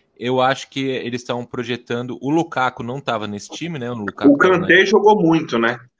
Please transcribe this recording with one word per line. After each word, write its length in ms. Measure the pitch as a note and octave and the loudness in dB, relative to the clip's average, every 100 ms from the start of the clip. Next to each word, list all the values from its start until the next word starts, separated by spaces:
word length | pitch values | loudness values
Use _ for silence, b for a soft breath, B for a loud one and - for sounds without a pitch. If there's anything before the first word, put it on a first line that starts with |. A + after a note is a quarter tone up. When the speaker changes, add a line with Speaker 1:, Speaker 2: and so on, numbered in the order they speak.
| _ - | _ -10
Speaker 1:
eu 220 | A#2 B2+ | -2 2
acho 280 | B2+ C3+ - | 2 2 -4
que 120 | - | -6
eles 400 | C3+ B2+ G#2+ B2 | -4 -4 -4 -8
estavam 220 | - B2 | -6 -6
projetando. 720 | A#2+ B2 A#2 A#2+ - A#2+ B2 A#2 | -6 -8 -6 -6 -4 -6 -6 -6
O 100 | C3+ | -2
Lukaku 520 | D#3+ D#3+ - B2+ - | 0 0 0 -2 -2
não 180 | A#2 C3+ | -8 -8
tava 260 | - A#2 G#2+ | -4 -4 -4
nesse 220 | G#2 - | -8 -10
time, 280 | - D#3+ D#3+ | -10 -8 -8
né? 120 | A#2+ | -6
O 40 | |
Lukaku 380 | A#2+ G#2 - C#3+ | -6 -8 0 2
Speaker 2:
O 40 | C#3+ | 4
Speaker 1:
tava 200 | F#3 F3+ | 4 2
Speaker 2:
Kanté 180 | E3+ E3+ | 4 4
Speaker 1:
na 40 | |
Speaker 2:
jogou 380 | G3 G#3 G#3 G#3 | 4 4 6 4
muito, 360 | E3+ D#3+ D#3+ A#2 | 4 2 0 0
né? 200 | A#2 A#2+ - _ | 0 -2 -10 _